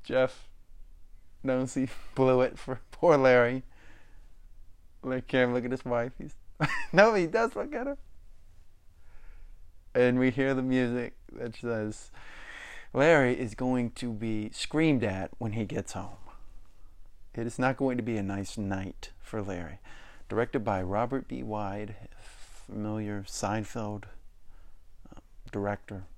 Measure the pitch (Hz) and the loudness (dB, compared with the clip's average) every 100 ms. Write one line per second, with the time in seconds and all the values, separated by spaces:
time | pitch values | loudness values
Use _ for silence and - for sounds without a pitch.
0 | - 127 131 - - - - - - - | 2 4 4 0 -16 -18 -18 -16 -16 -16
1 | - - - - 131 127 131 - 131 - | -16 -16 -18 -6 0 2 2 -2 -2 -4
2 | - - 131 127 127 - - 127 - - | -6 4 6 8 6 0 -8 -8 -8 4
3 | 170 147 131 123 120 131 - - - - | 8 10 10 10 8 2 -6 -18 -18 -18
4 | - - - - - - - - - - | -18 -18 -18 -18 -18 -18 -16 -18 -20 -12
5 | 131 127 123 135 123 123 120 127 127 120 | -4 -4 2 4 4 4 0 -4 0 0
6 | 120 - 147 - - - 156 - - 170 | 0 -6 -12 -12 -16 -2 0 0 2 8
7 | 220 208 170 - 233 208 196 294 269 277 | 8 8 2 2 0 -2 -6 -4 -4 -6
8 | - - - - - - - - - - | -10 -16 -16 -18 -18 -18 -20 -20 -20 -20
9 | - - - - - - - - - 123 | -16 -14 -14 -14 -14 -14 -16 -18 -4 4
10 | 123 127 127 123 135 131 131 127 123 120 | 6 6 4 4 2 2 2 4 4 0
11 | 120 - - - 120 - 120 113 107 107 | -4 -10 -16 -10 -8 -6 -4 -2 -2 -6
12 | - - - - - - - - - 127 | -12 -14 -14 -12 -14 -14 -12 -12 -4 4
13 | 147 160 127 123 123 - 127 127 120 - | 8 8 6 4 -2 -2 0 2 0 -2
14 | 123 110 113 107 107 - - 147 160 135 | -6 -2 -2 -2 -2 -6 -2 2 4 4
15 | 107 95 92 - 113 110 104 - - 95 | 2 -2 -4 -4 -4 -2 -2 -4 -4 -6
16 | 90 - - - - - - - - - | -8 -10 -12 -12 -12 -12 -14 -14 -16 -14
17 | - - - - 117 - 131 131 135 123 | -16 -14 -12 -6 -6 2 2 2 0 0
18 | 113 110 98 98 95 - 98 95 92 - | 0 0 0 -2 -4 -4 -2 -2 -4 -10
19 | - - - 113 98 90 82 95 - - | -14 -14 -8 -6 -4 -4 -6 -10 -14 -14
20 | - - - 104 123 135 110 98 92 104 | -14 -16 -2 0 2 0 0 0 2 0
21 | 120 135 - 127 120 107 101 101 107 101 | 0 -2 -4 -8 -4 -4 -4 -6 -8 -10
22 | - - - - - - - 101 107 107 | -14 -16 -18 -16 -14 -14 -10 -6 -4 -4
23 | 104 104 95 - 101 107 107 120 104 104 | -4 -6 -6 -4 0 0 -2 -4 -4 -6
24 | - - - - - - - - - - | -10 -14 -14 -16 -16 -14 -14 -16 -16 -16
25 | - - - - - 104 101 104 - 101 | -16 -16 -18 -18 -8 -2 -2 -2 -6 -12
26 | 95 | -10